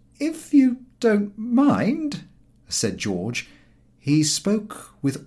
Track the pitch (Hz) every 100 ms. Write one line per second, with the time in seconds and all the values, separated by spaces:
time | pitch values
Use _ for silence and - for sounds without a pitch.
0 | _ _ 294 320 - 294 262 240 - _
1 | 233 208 202 - 226 240 285 95 165 311
2 | 302 - - _ _ _ - - 110 90
3 | 107 92 101 123 - - _ _ _ _
4 | - 151 151 - 196 214 208 - - _
5 | 139 135